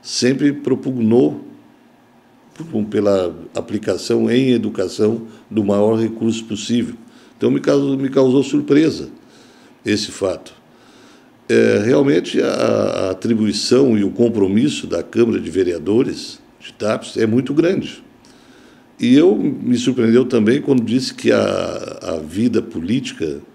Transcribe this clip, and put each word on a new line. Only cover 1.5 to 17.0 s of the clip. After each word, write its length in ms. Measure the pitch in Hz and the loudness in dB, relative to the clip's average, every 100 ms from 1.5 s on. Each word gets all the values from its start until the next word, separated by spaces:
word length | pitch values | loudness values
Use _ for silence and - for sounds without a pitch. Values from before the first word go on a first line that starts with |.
| - - _ _ _ _ _ _ _ _ - | -20 -20 _ _ _ _ _ _ _ _ -18
por, 300 | 165 110 107 | -8 -6 -2
pela 500 | 113 104 98 87 82 82 | -2 0 0 0 -6 -12
aplicação 760 | 90 87 101 104 90 - 117 113 | -12 -8 -6 -4 -6 0 0 2
em 200 | 120 135 | 2 2
educação 720 | 120 104 - 92 - 107 113 - - - | 2 0 -4 -6 0 0 0 -8 -20 -6
do 140 | 107 101 | -2 0
maior 340 | 101 107 113 | 2 2 2
recurso 460 | 113 113 113 113 - | -2 -2 -4 -4 -8
possível. 500 | 104 - 120 - - - - - _ | -10 -2 -2 -2 -8 -20 -20 -20 _
Então 140 | 120 | 0
me 80 | 139 | 0
causou, 380 | 135 143 139 135 | 2 0 0 -2
me 120 | 135 | 0
causou 320 | 135 131 127 | 2 4 4
surpresa 680 | 131 147 143 143 156 101 69 - _ - - - - _ 110 | 2 -2 2 4 4 -2 -10 -16 _ -20 -20 -20 -20 _ -4
esse 260 | 104 - | -2 -4
fato. 420 | - 98 85 - - _ _ - - - - _ _ _ | -4 -4 -4 -12 -20 _ _ -20 -20 -20 -20 _ _ _
É, 320 | 117 113 107 104 | 2 4 2 2
realmente 560 | 147 139 160 - - | 2 4 0 0 -2
a, 60 | - | 0
a 640 | - 117 110 101 87 95 | 0 0 0 0 -2 -4
atribuição 880 | 95 - 113 107 - - 123 139 110 | -4 -2 0 0 -2 2 4 4 2
e 60 | 98 | 0
o 60 | |
compromisso 760 | 101 120 107 95 104 143 - 90 | 2 0 2 2 2 0 -2 -6
da 160 | 85 | -6
Câmara 380 | 80 110 117 98 | -4 0 2 0
de 100 | 87 | -2
Vereadores 880 | 85 87 85 78 110 127 80 - - - _ | -2 0 -2 0 0 0 -4 -12 -18 -20 _
de 120 | - | -20
TAPES 460 | - 107 123 | -8 -4 -4